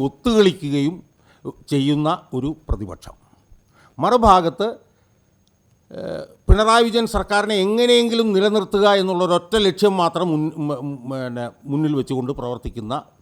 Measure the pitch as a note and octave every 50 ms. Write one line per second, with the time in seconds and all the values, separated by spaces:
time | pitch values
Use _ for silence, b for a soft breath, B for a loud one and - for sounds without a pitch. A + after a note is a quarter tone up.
0 | C3+ C#3 - _ - B3 A3+ G#3+ G3+ F#3+ - - D3+ C#3+ C#3 C#3+ C#3 D3+ F#3 F3
1 | - _ _ b b b b b b - - - - - D3 C#3 C3+ C#3+ D3 D3
2 | D3+ D3+ D3 - - - - B2+ B2 D3 D#3 - _ - - F#2+ G#2+ F#2 F2 -
3 | - - - _ _ _ _ _ _ _ - _ _ _ b b b b b -
4 | C#3 G3 A#3+ B3 A3+ G#3+ F#3+ F#3 E3 E3+ - - G3 A3+ - - _ _ _ _
5 | _ _ _ _ _ _ _ _ _ _ _ _ _ _ _ _ _ _ - -
6 | - - - - - - G2 _ _ - - G3+ G#3+ A3 A3+ A#3 A#3 A#3 G#3 A#3
7 | A3+ A3 A3+ G3+ - - G3+ G#3 G3+ G#3 G#3+ G3 F#3 G3+ G#3+ A#3 A#3+ A#3+ A#3+ A#3+
8 | A#3 A#3 A3+ A#3 A3+ A3 G3 F#3+ G3+ G#3+ G#3 G#3+ F#3+ - - G3 G#3 G3+ G3+ G3+
9 | F#3+ F#3 F#3 F3 F#3 E3 F3 - A3+ - G#3+ A3 G#3 F#3+ F3+ - G#3 G#3 F#3+ F#3
10 | F3 E3 - E3+ F3 F3+ D#3 D3+ D#3 D#3+ D#3+ D#3+ D3 D3 D3 A#2+ C#3 C#3+ C#3+ C3
11 | A#2+ C#3 C3+ C3 C3 B2 A#2+ A#2+ A#2+ A#2+ - _ - C#3 C#3 D3 D#3 D3+ D3+ C3+
12 | B2 - C#3 C3 B2 B2+ C#3 C3 B2 B2 B2 A2+ - - - A#2 G#2+ G#2+ B2+ D3+
13 | - _ _ _